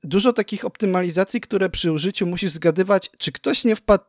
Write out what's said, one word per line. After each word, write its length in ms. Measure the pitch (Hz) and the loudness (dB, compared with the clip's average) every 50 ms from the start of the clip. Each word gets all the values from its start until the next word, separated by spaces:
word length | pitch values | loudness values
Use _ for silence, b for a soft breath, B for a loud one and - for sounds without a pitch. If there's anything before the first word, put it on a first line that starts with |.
| - | -8
dużo 280 | 147 165 202 196 254 | -2 0 4 4 4
takich 320 | 247 - 202 - 208 - - | 2 2 -2 -4 -6 -6 -6
optymalizacji, 760 | 196 - - 214 190 185 185 180 175 160 185 196 - - 226 | -8 -6 -2 -2 0 0 0 0 0 0 0 0 0 -2 -6
które 300 | - - 202 190 190 180 | -4 -4 0 0 0 0
przy 220 | - - - 170 | 0 -2 0 0
użyciu 340 | 160 151 165 196 - - 196 | 0 0 -2 -2 -2 -2 -2
musisz 240 | 175 175 170 202 175 | -2 -2 -2 -4 -4
zgadywać, 600 | 151 160 165 165 156 185 190 196 202 185 - - - _ | -4 0 0 2 2 2 2 2 2 0 0 -4 -8 _
czy 140 | - 143 | -8 -8
ktoś 320 | - - - - 262 - - | -8 -4 -4 -2 -2 0 2
nie 120 | 233 214 | 0 0
wpadł 280 | - - - 202 190 - | 2 2 2 2 2 2